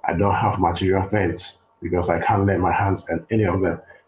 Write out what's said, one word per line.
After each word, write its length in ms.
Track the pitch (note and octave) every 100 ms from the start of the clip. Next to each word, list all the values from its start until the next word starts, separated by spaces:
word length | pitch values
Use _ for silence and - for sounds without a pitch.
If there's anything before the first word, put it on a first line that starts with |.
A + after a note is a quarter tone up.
I 100 | -
don't 200 | E2+ G2+
have 240 | G2 G#2+ F#2+
material 500 | F2+ E2+ F#2+ F#2+ F#2+
things 480 | G#2+ F2+ E2 - - _ _
because 280 | E2+ F2+ E2+
I 120 | E2
can't 260 | - G2+ G2
lay 100 | F#2
my 160 | F#2
hands 320 | F#2+ G2 F#2 -
on 160 | E2 -
any 140 | A2
of 160 | G2+ F#2+
them. 200 | F#2 E2 - -